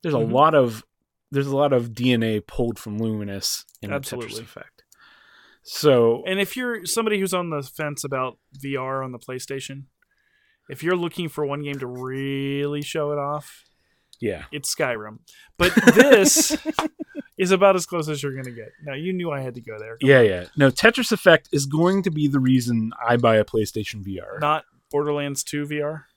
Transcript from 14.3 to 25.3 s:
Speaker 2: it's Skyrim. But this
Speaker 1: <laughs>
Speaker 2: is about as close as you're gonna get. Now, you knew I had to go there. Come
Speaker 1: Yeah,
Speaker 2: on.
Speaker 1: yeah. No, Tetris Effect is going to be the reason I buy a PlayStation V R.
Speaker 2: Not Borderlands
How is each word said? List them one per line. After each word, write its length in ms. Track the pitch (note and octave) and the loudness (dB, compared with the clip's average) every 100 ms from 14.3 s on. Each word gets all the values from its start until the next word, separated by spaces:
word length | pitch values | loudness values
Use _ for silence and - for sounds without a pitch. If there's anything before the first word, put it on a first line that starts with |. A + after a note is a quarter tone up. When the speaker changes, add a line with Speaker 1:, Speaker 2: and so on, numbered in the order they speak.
| F2 - | -6 -10
Speaker 2:
it's 200 | D3 - | -10 -8
Skyrim. 440 | - C#3+ A2+ G#2+ G#2+ _ - _ - | -4 -2 -4 -8 -18 _ -20 _ 0
But 160 | F3 G#3+ - | 2 6 6
this 600 | G#3+ C#4 A#3+ F#3+ - - D4+ D#4 - D#4 _ | 8 8 8 8 4 2 -2 -4 -4 -6 _
Speaker 1:
<laughs> 400 | - D4+ - - | -14 -14 -16 -4
Speaker 2:
is 120 | F#3 | 0
about 260 | F#3+ G3 F#3+ | 6 6 4
as 100 | E3+ | -2
close 220 | F3 D3+ | -6 -4
as 140 | D3 | -4
you're 120 | C#3+ | -6
gonna 200 | C3+ B2+ | -8 -12
get. 160 | A#2 G#2+ _ | -14 -18 _
Now, 100 | D3+ | -12
you 180 | C3+ F3 | -8 -4
knew 180 | F#3 F3 | -4 -4
I 100 | C#3 | -4
had 140 | C3 A#2+ | -6 -10
to 40 | |
go 180 | A2 G#2+ | -14 -14
there. 200 | A2 A#2 | -14 -2
Come 100 | C3+ | 6
Speaker 1:
Yeah, 100 | C3 | 6
Speaker 2:
on. 40 | A2 | 6
Speaker 1:
yeah. 180 | F2+ F2+ - | 2 -6 2
No, 140 | C3+ | 2
Tetris 420 | B2+ A3 B3 A#3+ | 6 2 2 -2
Effect 360 | G#3 F#3 D#3+ _ | 2 6 4 _
is 140 | D3 C3+ | -4 -2
going 360 | D3+ F3 G3 | 2 2 2
to 60 | F#3+ | 0
be 160 | D3+ D3 | 0 0
the 120 | C#3 | 2
reason 520 | B2+ C3 A#2 A#2 A2 - A#2+ | 4 4 2 0 -2 -4 0
I 100 | A#2+ | 2
buy 200 | A#2+ A2 | 4 4
a 80 | |
PlayStation 580 | G#2+ A2 G#2+ A2 G#2 G#2+ | 2 -2 -2 -4 -8 -10
V 180 | G2 F#2 | -10 -10
R. 180 | - G2 | -10 -4
Speaker 2:
Not 240 | D3 D3+ - _ _ | 0 -2 -4 _ _
Borderlands 520 | C#3+ D3 D3 C#3+ | -4 -2 -2 -4